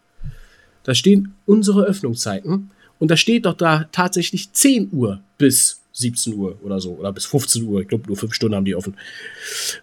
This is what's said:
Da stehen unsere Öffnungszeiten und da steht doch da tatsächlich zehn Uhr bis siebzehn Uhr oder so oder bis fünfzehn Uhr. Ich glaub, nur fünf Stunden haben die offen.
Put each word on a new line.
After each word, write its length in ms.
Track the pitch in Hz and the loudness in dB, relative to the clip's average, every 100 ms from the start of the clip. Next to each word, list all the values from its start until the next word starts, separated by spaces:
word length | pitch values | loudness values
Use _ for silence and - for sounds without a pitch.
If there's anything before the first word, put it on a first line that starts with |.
| _ _ - - - _ _ _ | _ _ -12 -12 -20 _ _ _
Da 100 | - | -2
stehen 400 | 127 190 202 196 - - | 2 6 6 4 -6 2
unsere 380 | 214 202 202 | 4 6 4
Öffnungszeiten 880 | 202 196 127 117 113 98 147 190 196 _ _ _ | 2 0 -2 -4 -4 -4 -2 -4 -4 _ _ _
und 120 | 156 | 0
da 60 | 165 | 2
steht 300 | - 233 208 | 2 2 0
doch 80 | |
da 340 | 165 170 156 160 | 0 2 0 -2
tatsächlich 600 | - 180 185 165 185 - | -2 0 0 -2 -4 -4
zehn 360 | - 277 254 185 | 2 4 4 0
Uhr 280 | 147 113 98 - _ | 0 -2 -2 -12 _
bis 440 | 139 139 - - _ | 4 4 0 -2 _
siebzehn 420 | - 123 120 117 | -6 -4 -4 -6
Uhr 240 | 107 98 82 | -4 -6 -6
oder 180 | 98 98 | -6 -4
so 120 | 92 | -4
oder 200 | 85 95 | -6 -6
bis 120 | 98 | -6
fünfzehn 420 | - 143 - 113 113 | -2 -2 0 -2 0
Uhr. 140 | 101 | -2
Ich 80 | 95 | 0
glaub, 180 | 113 107 | -4 -2
nur 100 | 98 | -6
fünf 180 | 110 | -6
Stunden 200 | 113 110 | -2 0
haben 120 | 101 98 | 0 0
die 80 | |
offen. 220 | 90 98 98 - - - - - - - - | -2 -6 -10 -16 -18 -18 -16 -12 -8 -8 -4